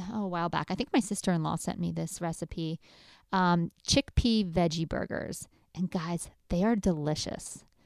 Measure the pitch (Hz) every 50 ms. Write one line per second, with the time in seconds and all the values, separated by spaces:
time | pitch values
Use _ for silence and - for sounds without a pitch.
0 | 180 185 - 214 202 190 180 170 170 170 170 160 - - 185 190 247 - - 277
1 | - - - - - - 180 165 156 156 165 165 - - - - 175 170 165 165
2 | 165 160 - - 175 165 165 - 170 160 - - 165 160 160 - - - - -
3 | - - - - _ _ - 190 185 175 175 175 170 - - _ - - - 269
4 | - - - - - 240 226 220 202 175 160 185 170 170 165 170 160 - - -
5 | - - - - - - - - - - _ _ _ _ - - 185 180 - 185
6 | 160 170 175 170 - - - _ _ - 185 175 190 220 233 208 - 180 170 151
7 | 147 151 151 - - - - - - - - - - _ _ _ _